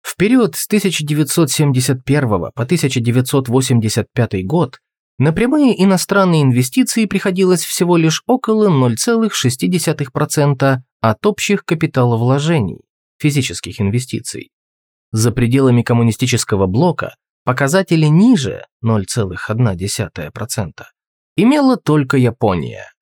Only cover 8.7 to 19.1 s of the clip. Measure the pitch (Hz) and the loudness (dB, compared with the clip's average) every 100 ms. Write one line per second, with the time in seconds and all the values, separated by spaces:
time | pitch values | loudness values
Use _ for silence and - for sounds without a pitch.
8.7 | 143 123 113 - 226 220 - 127 - 180 | 4 2 0 0 0 0 0 -2 -2 -2
9.7 | 180 170 156 139 - 147 - 143 135 139 | -2 -2 -4 -6 -4 -2 0 0 2 0
10.7 | 131 - _ 113 - 208 208 - 302 - | -2 -6 _ -2 0 -2 -2 -2 -2 -2
11.7 | 262 240 - 120 117 120 139 151 165 95 | -4 -2 0 0 0 0 0 0 -2 -2
12.7 | - _ _ _ _ 151 143 123 90 82 | -8 _ _ _ _ -2 0 -2 -8 -12
13.7 | - 98 120 127 110 - - - _ _ | -4 -2 -2 -4 -10 -10 -14 -18 _ _
14.7 | _ _ _ _ 113 113 120 120 135 135 | _ _ _ _ -2 -2 0 0 2 4
15.7 | 120 113 120 117 107 127 117 - 98 95 | 2 2 2 2 0 -2 -2 -2 0 0
16.7 | 104 175 - - - _ _ - 127 139 | 2 0 -2 -8 -14 _ _ -6 -2 0
17.7 | 185 190 165 156 160 233 214 110 - - | 0 0 2 4 4 6 4 0 -8 -16
18.7 | _ 117 110 95 | _ -2 0 -2